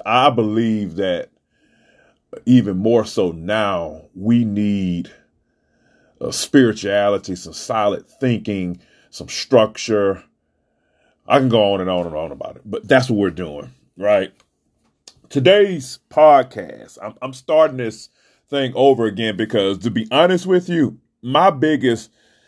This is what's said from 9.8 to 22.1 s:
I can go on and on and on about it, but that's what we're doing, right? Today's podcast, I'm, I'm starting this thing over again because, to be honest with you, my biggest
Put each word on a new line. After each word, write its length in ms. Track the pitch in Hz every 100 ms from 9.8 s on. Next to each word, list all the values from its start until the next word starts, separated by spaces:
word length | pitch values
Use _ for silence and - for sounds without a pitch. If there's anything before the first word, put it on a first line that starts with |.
| - 107 98 92 _ _ _ _ _ _ _ _ _ _ -
I 120 | 135
can 100 | 131
go 240 | 113 101
on 80 | 98
and 80 | 92
on 180 | 90 85
and 80 | 76
on 160 | 80
about 240 | - - -
it, 60 |
but 240 | 107 104 -
that's 220 | 127 127
what 100 | 104
we're 120 | 95
doing, 400 | 80 82 71 69 _ _ -
right? 360 | 101 101 95 _ _ _ _ _ _ _ - _ _
Today's 720 | 143 151 208 202 165 131 - _
podcast, 880 | 151 156 139 - 107 82 - - -
I'm, 140 | 104 -
I'm 120 | 131
starting 440 | 131 - 156 151 127
this 320 | 113 - - _ _ _ -
thing 220 | 143 131 117
over 300 | 139 117 110
again 300 | 98 113 95
because, 440 | 110 110 98 95
to 120 | 113
be 160 | 104 110
honest 360 | 135 175 180 185
with 240 | 180 175
you, 300 | 170 131 - _ _
my 280 | 123 147 190
biggest 600 | 139 156 147 127 110 -